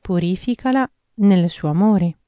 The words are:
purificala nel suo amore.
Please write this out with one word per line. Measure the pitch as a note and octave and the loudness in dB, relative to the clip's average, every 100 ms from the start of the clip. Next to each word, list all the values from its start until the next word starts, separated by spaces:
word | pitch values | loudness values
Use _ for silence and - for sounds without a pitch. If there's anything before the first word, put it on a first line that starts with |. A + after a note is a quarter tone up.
purificala | - F3+ E3+ F#3 - B3 C4 C4 C4 _ _ | -4 -4 -2 -4 -6 -6 -2 -2 -4 _ _
nel | - G3+ F#3+ E3+ | 0 2 4 2
suo | - D3+ | -2 -4
amore. | D3+ G#3 G3+ F3 D#3+ | 0 2 2 0 -6